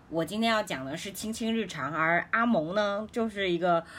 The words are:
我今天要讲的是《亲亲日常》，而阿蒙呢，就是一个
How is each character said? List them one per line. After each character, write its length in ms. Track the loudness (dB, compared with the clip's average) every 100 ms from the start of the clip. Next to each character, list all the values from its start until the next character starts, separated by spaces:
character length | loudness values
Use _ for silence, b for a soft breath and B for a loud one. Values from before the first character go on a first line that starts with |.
| -6
我 160 | -4 -2
今 160 | 0
天 80 | 2
要 140 | 2
讲 200 | 0 -4
的 140 | -6 -8
是 140 | -8
《亲 200 | -8 -8
亲 240 | -4 -2 -2
日 120 | -2
常》， 260 | -4 -4
而 340 | 0 2 2 2
阿 160 | 2 4
蒙 260 | 4 2
呢， 340 | 0 0 0 -4
就 180 | -2 -2
是 180 | 0 0
一 120 | 2
个 260 | 4 2 0